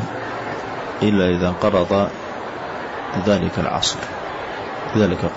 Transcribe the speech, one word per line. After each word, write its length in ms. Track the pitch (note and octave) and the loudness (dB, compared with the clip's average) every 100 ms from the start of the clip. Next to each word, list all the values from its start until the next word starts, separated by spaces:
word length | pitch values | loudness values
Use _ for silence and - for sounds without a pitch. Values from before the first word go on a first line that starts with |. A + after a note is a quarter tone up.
| A2 - - - - - - - - - | 0 -6 -6 -6 -6 -6 -8 -8 -8 0
إلا 260 | G#2+ G2+ F2+ | 4 6 4
إذا 200 | F2 F2+ | 4 2
انقرض 600 | F2+ G#2+ G2 F2 G2 G2 - - - - - - - - - - - F#2+ | 2 4 4 4 4 2 -2 -10 -10 -8 -8 -8 -8 -8 -8 -4 -2 2
ذلك 320 | G2 F2 - | 4 2 0
العصر، 400 | D#2+ - - - - - - - - - - - - A2 | 0 0 0 -2 -6 -8 -8 -8 -8 -8 -8 -8 0 4
لذلك 280 | G2 F2 F2 | 4 4 0